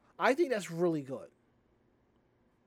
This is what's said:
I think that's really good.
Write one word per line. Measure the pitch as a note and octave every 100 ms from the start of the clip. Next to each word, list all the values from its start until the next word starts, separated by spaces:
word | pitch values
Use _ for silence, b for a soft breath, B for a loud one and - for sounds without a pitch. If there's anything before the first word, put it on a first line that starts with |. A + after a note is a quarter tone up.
| _ -
I | G3
think | C4+ E4+
that's | A3 E3
really | E3 F3 D#3+
good. | C3 A#2+ - _ _ _ _ _ _ _ _ _ _ _ _ _